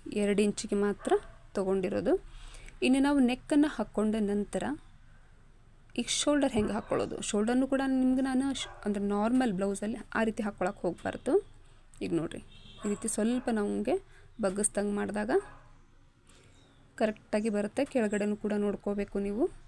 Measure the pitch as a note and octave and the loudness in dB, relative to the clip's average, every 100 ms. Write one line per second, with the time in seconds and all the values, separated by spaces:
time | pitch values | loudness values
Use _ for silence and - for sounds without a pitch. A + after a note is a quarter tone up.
0 | - G#3 G3+ G3+ G#3 - G#3+ G3+ G3+ F#3+ | -6 0 2 4 2 0 -2 0 0 -2
1 | - G4+ - - - - F#3+ F#3+ F#3+ G3+ | 0 0 0 -16 -8 -4 0 0 0 0
2 | G#3 F#4+ - - - - - - B3+ C4+ | 2 0 -2 -16 -16 -16 -18 -2 2 4
3 | C#4 C#4+ A#3+ B3 - D4 D4 - G#3 - | 4 4 4 2 2 4 4 2 -2 0
4 | G#3+ A3 G3+ G#3 G3 F#3 G#3+ D4+ - - | 0 2 0 0 -2 -2 -4 -4 -10 -20
5 | - - - - - - - - - - | -20 -20 -20 -20 -20 -20 -20 -20 -8 -6
6 | A#3+ - D4 D4 - A3 G3+ G3+ - - | -2 0 2 4 4 2 0 -2 -2 -2
7 | - - - G#3 G#3+ B3+ C4+ C4+ C4+ C4 | -2 -4 -2 0 2 2 2 2 2 2
8 | B3+ C4 C4 B3+ C4+ C4 - - G#3 G3+ | 4 2 2 0 0 -2 -6 -6 -2 0
9 | G3+ G3+ A3 B3+ B3 F#3 G3 G3 G#3 A3 | 0 2 2 4 2 2 -2 -2 -4 -6
10 | - A3 A3 G#3+ G#3 - F#3 - F3+ F3+ | -4 0 0 0 -4 -2 -2 0 -4 -2
11 | - - B3 F#4+ - - - - - - | -6 -4 2 2 2 -10 -20 -20 -20 -10
12 | D4 E3 E3 - - - - - G#3 G3+ | -2 -2 -2 -8 -14 -20 -20 -8 -4 -2
13 | A3+ - A3 B3 B3 A3 G#3 G3+ G#3 F#4+ | -2 0 0 0 0 -2 0 -2 0 -2
14 | - - - - G3+ G3+ G#3 G#3 G#3 G3+ | -4 -18 -18 -4 -2 0 0 0 -2 -2
15 | G3+ G#3 G#3+ F#4 - - - - - - | -2 -4 0 0 -2 -10 -20 -20 -20 -20
16 | - _ - - - - - - - - | -20 _ -20 -20 -20 -20 -20 -20 -20 -2
17 | A3 G#3+ - G#3+ A3 G#3 G#3 - C#4 C4 | 0 -2 -4 -2 0 -2 -2 -2 0 0
18 | G#3 G#3 G#3 G#3 G#3+ G#3 G3+ G3 G#3 G3+ | 0 0 0 -2 -2 0 0 -2 -4 -4
19 | G3+ G3+ G3+ G#3 F4+ - | -4 -4 -2 0 -2 -2